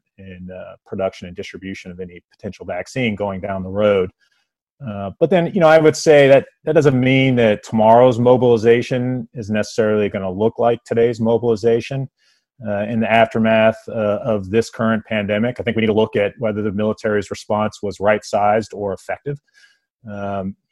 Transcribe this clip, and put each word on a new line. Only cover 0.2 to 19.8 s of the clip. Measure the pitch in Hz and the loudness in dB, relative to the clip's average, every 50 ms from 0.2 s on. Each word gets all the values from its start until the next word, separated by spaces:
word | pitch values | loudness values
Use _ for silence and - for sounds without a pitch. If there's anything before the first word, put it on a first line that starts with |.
| 95 95 92 90 92 90 92 | -20 -20 -18 -18 -16 -16 -16
uh, | 92 90 95 90 - _ | -16 -18 -20 -20 -20 _
production | _ 110 98 95 95 - - 95 87 | _ -8 -6 -6 -6 -6 -10 -14 -14
and | 87 | -14
distribution | - 95 - - 85 92 95 95 - - 92 | -14 -14 -14 -16 -14 -14 -14 -14 -14 -16 -16
of | 87 90 | -14 -14
any | 92 87 87 87 - _ | -14 -16 -16 -20 -20 _
potential | _ _ - 101 - - 90 | _ _ -14 -14 -14 -12 -12
vaccine | 87 90 90 92 - - 135 123 110 101 | -10 -10 -10 -10 -8 -6 -4 -4 -4 -2
going | 95 101 101 95 92 | -4 -6 -6 -6 -8
down | 95 101 95 95 | -8 -8 -8 -8
the | 92 92 | -8 -6
road. | 95 104 107 104 101 95 92 98 - _ _ _ _ _ _ _ _ _ _ _ _ _ 139 | -2 0 2 2 2 2 0 -2 -6 _ _ _ _ _ _ _ _ _ _ _ _ _ -14
Uh, | 113 101 101 98 95 - - | -12 -10 -10 -10 -12 -4 -2
but | 165 147 | 0 2
then, | 190 175 170 - - | 2 0 0 0 2
you | 196 | 4
know, | 165 156 | 6 6
I | 160 160 | 6 6
would | 156 156 147 | 6 4 2
say | - - 165 147 143 139 | 2 4 6 6 8 8
that | 135 135 131 - - _ _ _ | 8 6 4 4 0 _ _ _
that | 156 | 0
doesn't | 156 165 139 147 131 123 | 2 2 4 4 2 2
mean | 127 131 131 131 135 135 127 | 2 2 2 2 2 2 2
that | 120 113 107 104 - | 2 2 2 2 0
tomorrow's | - - 120 113 107 110 113 120 127 127 117 117 | -4 -4 -2 2 4 6 8 8 6 6 4 4
mobilization | 120 123 127 117 127 120 117 110 107 117 117 123 117 - 135 123 123 127 127 123 113 - | 4 4 4 4 4 4 2 4 4 4 4 2 0 -2 -4 -4 -4 -4 -6 -8 -10 -12
is | - 123 104 104 | -14 -12 -8 -4
necessarily | 107 104 104 - - - 110 107 107 107 104 95 | -4 -4 -4 -4 -2 -2 0 0 0 0 -2 -2
gonna | 101 101 95 95 | -4 -6 -6 -6
look | 92 98 110 117 - - | -4 -2 -2 -2 0 0
like | 117 120 120 - | 0 0 0 -2
today's | _ - 117 117 117 123 113 107 | _ -4 0 0 0 0 0 -2
mobilization. | 113 113 117 113 120 117 113 104 117 120 117 117 - - 139 135 135 - _ _ _ _ _ _ _ _ _ - 117 | 0 0 0 0 0 0 -2 0 0 0 0 0 -2 -6 -8 -8 -8 -10 _ _ _ _ _ _ _ _ _ -12 -8
Uh, | 104 101 101 | -6 -6 -4
in | 107 107 120 113 | -4 -4 -4 -2
the | 113 101 | 0 2
aftermath, | 110 113 113 - - 117 110 113 113 110 110 113 110 - - 107 | 2 4 2 2 2 0 2 4 4 4 4 4 2 0 -6 -8
uh, | 110 113 107 104 101 - - | -6 -2 -2 0 -2 -2 -2
of | 123 107 101 95 92 | -2 -4 -4 -4 -2
this | 107 113 113 - | -2 -2 -2 -2
current | - - 113 113 113 107 - | -4 -4 -2 -2 -2 -2 -4
pandemic, | - 110 104 101 98 104 104 117 123 123 - | -6 -6 -4 -2 -2 -2 -2 -2 -2 -4 -4
I | |
think | - 117 110 | -6 -4 -2
we | 110 | 0
need | 110 | 0
to | 110 | 0
look | 101 107 110 - - | 2 0 0 0 0
at | 107 101 98 - - | -2 -2 -2 -4 -6
whether | 120 107 104 107 | -6 -6 -4 -4
the | 104 107 | -6 -4
military's | 92 104 107 107 104 - - 107 104 104 92 - | -4 -4 -4 -4 -4 -4 -4 -4 -2 -4 -4 -6
response | - - - - 107 104 107 107 - - | -10 -10 -6 -4 -4 -2 -4 -4 -6 -8
was | 104 101 90 - | -10 -10 -6 -2
right-sized | 95 107 107 104 - - 110 104 104 104 107 113 107 - | 0 0 0 0 -2 -4 -2 0 2 2 2 0 -2 -6
or | - 98 104 98 | -8 -8 -8 -8
effective. | 92 - - - 92 - - 143 143 143 _ _ _ _ _ _ _ _ | -8 -8 -10 -12 -12 -10 -10 -12 -12 -12 _ _ _ _ _ _ _ _